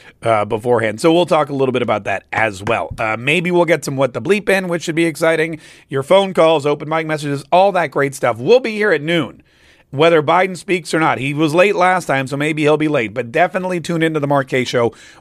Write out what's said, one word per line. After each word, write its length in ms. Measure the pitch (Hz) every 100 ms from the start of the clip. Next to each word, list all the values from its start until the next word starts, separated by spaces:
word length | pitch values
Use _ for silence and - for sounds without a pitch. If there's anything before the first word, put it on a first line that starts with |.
| - -
uh, 220 | 113 107
beforehand. 560 | 104 113 123 120 110 110
So 100 | 170
we'll 120 | 170
talk 240 | 170 160 147
a 60 |
little 180 | 139 131
bit 80 | 123
about 240 | 117 107
that 200 | 101 95 -
as 280 | 104 110 92
well. 320 | 107 107 82 -
Uh, 180 | 110 110
maybe 320 | 127 175 175
we'll 140 | 175
get 180 | 165 156
some 140 | 147 135
What 160 | 131
the 80 | 123
Bleep 280 | 127 208 196
in, 180 | 196 185
which 140 | 170
should 120 | -
be 120 | 160 165
exciting. 520 | 147 160 160 165 160 - - -
Your 140 | 135
phone 320 | 135 190 196
calls, 320 | 175 160 160 139
open 240 | 147 151
mic 160 | 160 160
messages, 380 | 151 147 139 -
all 220 | 180 196
that 180 | 185 151
great 240 | 147 139
stuff. 220 | 135 127 113
We'll 240 | 135 247
be 160 | 240 214
here 160 | 208
at 80 | 156
noon, 420 | 151 170 120 - _ _ _ _ _
whether 340 | 131 165 165
Biden 320 | 147 175 185
speaks 380 | 180 - 180 151
or 80 | 165
not. 160 | 156 113
He 160 | 135
was 220 | 147 160
late 200 | 160 208
last 300 | 175 180 185
time, 220 | - 135 131
so 100 | 139
maybe 240 | 151 156
he'll 160 | 147 151
be 120 | 151
late. 260 | 147 107
But 180 | 113 117
definitely 480 | 156 180 190 185 180
tune 220 | 147 170
into 180 | 160 156
the 80 | 139
Mark 200 | 143 131
Kaye 160 | 131
Show 280 | 120 127 117 - - -